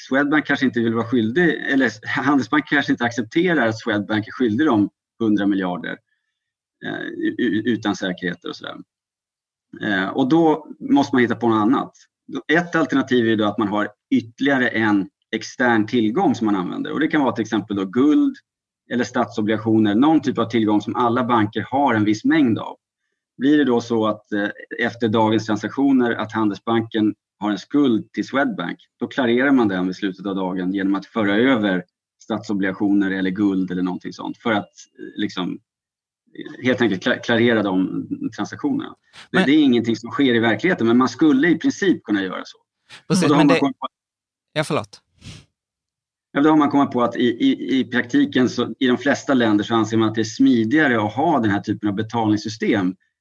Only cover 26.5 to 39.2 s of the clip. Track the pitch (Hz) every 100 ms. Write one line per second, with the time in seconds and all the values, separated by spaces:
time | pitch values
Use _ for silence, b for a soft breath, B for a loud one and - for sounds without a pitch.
26.5 | 95 - 117 113 110 107 - _ - 104
27.5 | 98 - 143 139 110 - - 95 131 143
28.5 | - 87 - _ - 120 - 120 120 143
29.5 | 131 107 92 92 92 101 92 98 98 92
30.5 | 95 90 98 98 98 - 117 101 101 131
31.5 | 120 104 90 - _ _ _ - 104 104
32.5 | 101 98 92 104 101 95 95 95 92 101
33.5 | 95 90 90 92 90 92 87 92 - 120
34.5 | 104 92 - - - - - 104 98 87
35.5 | - _ _ _ _ _ _ _ - -
36.5 | - 127 120 117 92 127 113 - 117 120
37.5 | 110 101 92 92 - - - - 110 101
38.5 | - 147 127 - - B B